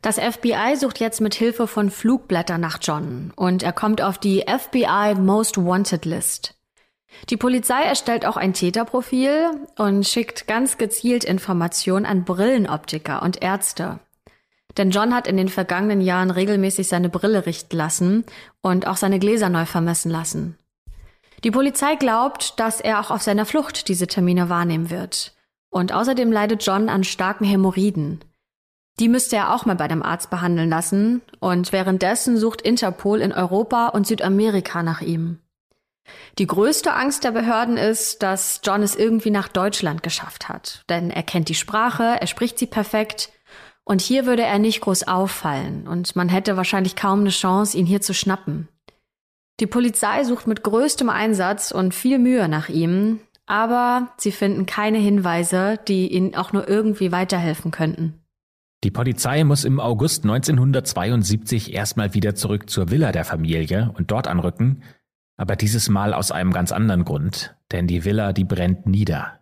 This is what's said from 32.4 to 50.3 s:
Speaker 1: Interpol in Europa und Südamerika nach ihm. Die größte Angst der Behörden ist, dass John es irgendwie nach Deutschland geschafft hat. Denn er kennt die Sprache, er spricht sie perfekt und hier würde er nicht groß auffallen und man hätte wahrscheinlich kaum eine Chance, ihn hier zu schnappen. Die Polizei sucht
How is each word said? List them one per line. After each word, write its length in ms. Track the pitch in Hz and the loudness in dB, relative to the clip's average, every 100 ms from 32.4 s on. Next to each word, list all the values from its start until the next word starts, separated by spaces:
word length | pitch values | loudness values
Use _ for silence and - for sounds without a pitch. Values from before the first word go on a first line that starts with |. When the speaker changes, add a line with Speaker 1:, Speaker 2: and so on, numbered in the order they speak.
| 226 220 | 2 0
Speaker 1:
Interpol 580 | - 240 202 180 202 214 | 0 0 0 -2 0 2
in 140 | 202 | 0
Europa 560 | - 180 190 214 240 233 | 0 0 0 0 0 0
und 180 | 208 196 | 0 0
Südamerika 760 | 220 185 196 220 202 180 170 | 0 2 2 2 0 -2 -4
nach 180 | 165 160 | -2 -4
ihm. 380 | - 165 165 165 _ _ _ _ _ _ - - - - | -4 -2 -4 -8 _ _ _ _ _ _ -20 -20 -16 -4
Die 100 | 185 | 0
größte 460 | 185 226 302 330 | 2 2 2 0
Angst 300 | - 262 277 254 | 0 -2 -2 -2
der 60 | |
Behörden 460 | 233 233 226 233 240 | 0 0 0 0 0
ist, 460 | 214 226 - - | 0 0 -4 -2
dass 380 | 196 190 - - | -2 0 -2 -4
John 200 | - 202 | -2 0
es 120 | 208 - | 0 2
irgendwie 360 | 226 220 214 | 2 2 2
nach 180 | 208 190 | 0 0
Deutschland 520 | 185 196 202 170 156 | -2 -2 0 -2 -4
geschafft 460 | 165 - - - - | -6 -6 -8 -14 -12
hat. 380 | - - - - | -12 -12 -16 -4
Denn 220 | 170 170 | -2 -2
er 140 | - | -4
kennt 260 | 165 180 156 | -2 -2 -2
die 60 | 160 | -4
Sprache, 480 | - 214 240 240 233 240 | -2 0 0 2 0 0
er 60 | 175 | -2
spricht 300 | - 240 - | -4 -4 -2
sie 100 | 240 | -4
perfekt 640 | - 202 214 220 - - _ _ - - _ | -2 -2 -2 -2 -6 -10 _ _ -20 -20 _
und 180 | - 196 | 0 0
hier 240 | - 254 254 | 2 0 2
würde 180 | 240 | 2
er 160 | 233 202 | 2 2
nicht 200 | 214 208 | 2 0
groß 280 | - 185 - | 0 -2 0
auffallen 800 | 185 190 - 160 139 - 143 - | 0 0 -2 -4 -2 -4 -8 -6
und 280 | 170 175 180 | -4 -4 -2
man 140 | 175 | 2
hätte 260 | 185 196 185 | 2 0 -2
wahrscheinlich 400 | 180 196 185 - | 0 0 -2 0
kaum 240 | 202 196 | 0 2
eine 100 | 202 | 2
Chance, 480 | 180 190 190 208 - | 2 2 2 2 0
ihn 80 | 175 | 2
hier 160 | 196 | 2
zu 120 | 202 | 0
schnappen. 560 | 190 196 190 - 156 160 _ - _ _ _ _ _ _ - | -2 -2 -2 -4 -6 -8 _ -20 _ _ _ _ _ _ -6
Die 80 | 220 | -2
Polizei 560 | 247 240 - 208 214 | 2 0 0 0 0
sucht 240 | 262 | 0